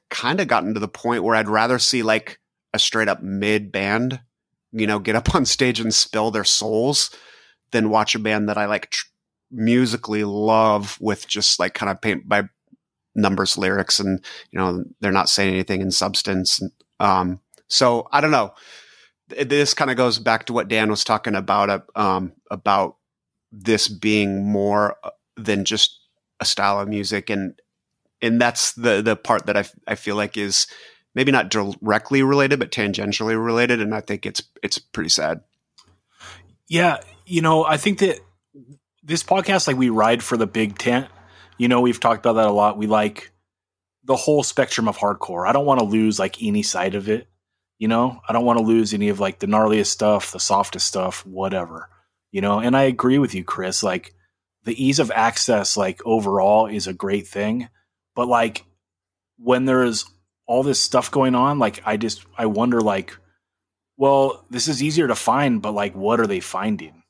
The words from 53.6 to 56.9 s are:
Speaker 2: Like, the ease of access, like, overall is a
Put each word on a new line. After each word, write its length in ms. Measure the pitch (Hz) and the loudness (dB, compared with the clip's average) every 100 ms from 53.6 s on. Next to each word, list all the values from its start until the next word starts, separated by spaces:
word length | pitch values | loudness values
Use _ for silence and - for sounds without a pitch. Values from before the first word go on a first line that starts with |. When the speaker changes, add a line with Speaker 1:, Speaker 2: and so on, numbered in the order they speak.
| 92 95 | -6 -4
Speaker 2:
Like, 300 | 101 90 - _ _ _ _ _ | -2 -4 -8 _ _ _ _ _
the 200 | 113 117 | -10 -2
ease 160 | 135 139 | 0 2
of 120 | 120 | 0
access, 640 | 110 117 113 - 110 95 104 | 2 0 0 0 0 0 -2
like, 240 | 95 92 - | -2 -4 0
overall 640 | 110 101 98 95 107 110 | 0 2 2 4 4 2
is 200 | 107 | -2
a 60 | 95 | -8